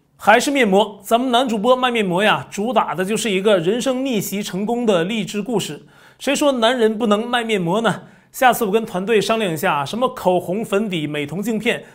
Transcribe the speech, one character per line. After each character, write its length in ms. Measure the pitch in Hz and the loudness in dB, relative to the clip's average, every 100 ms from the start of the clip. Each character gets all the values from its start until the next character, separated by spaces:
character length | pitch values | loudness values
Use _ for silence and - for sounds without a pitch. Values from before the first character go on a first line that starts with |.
| _ _ | _ _
还 200 | - 233 | 2 4
是 140 | 285 | 4
面 160 | 277 220 | 2 4
膜。 320 | 190 214 - | 4 2 -4
咱 160 | - 233 | -2 0
们 120 | 262 | 2
男 160 | 240 269 | 0 0
主 100 | 214 | 0
播 160 | 226 254 | 2 2
卖 120 | 254 | 2
面 160 | 233 196 | 0 0
膜 160 | 175 | 2
呀， 240 | 208 156 - | 2 2 -2
主 220 | - 220 | -6 -2
打 200 | 220 165 | 0 0
的 120 | 151 190 | -2 -2
就 100 | 214 | -2
是 160 | 233 | 0
一 100 | 190 | 0
个 160 | 202 196 | 2 2
人 240 | 165 240 | 2 0
生 240 | 269 254 269 | 0 -2 -2
逆 140 | 214 | -2
袭 240 | - 196 | -2 -6
成 220 | 202 180 208 | -6 -6 -4
功 200 | 240 233 | -2 2
的 200 | 180 175 | 2 2
励 180 | 226 | -4
志 180 | 175 208 | -4 -6
故 160 | 208 214 | -4 -4
事。 280 | - 143 - _ - - | -4 -10 -16 _ -20 -10
谁 160 | - 285 | -4 0
说 160 | 294 | 2
男 260 | 254 226 254 | 2 2 4
人 200 | 220 214 | 2 2
不 100 | 233 | 0
能 180 | 208 240 | 0 0
卖 200 | 240 226 | -4 -2
面 160 | 208 | -2
膜 180 | 170 202 | 0 0
呢？ 240 | 226 - - - _ | 0 -2 -6 -20 _
下 240 | - 254 | 2 2
次 120 | 220 220 | 4 0
我 60 | |
跟 140 | 220 220 | -2 -2
团 180 | 180 | -6
队 160 | 196 220 | 0 0
商 200 | 196 226 | 2 0
量 120 | 202 | 0
一 60 | 156 | -2
下， 260 | 185 147 | 0 0
什 140 | 139 214 | -2 -2
么 100 | 254 | -2
口 300 | - 185 180 | 0 0 0
红、 240 | 175 196 | 0 -4
粉 240 | 220 202 220 | -2 -2 0
底、 180 | 180 147 | -4 -4
美 180 | 147 143 | -4 -6
瞳 160 | 165 | -6
镜 160 | 208 220 | -4 -2
片， 260 | 226 156 - | -2 -4 -6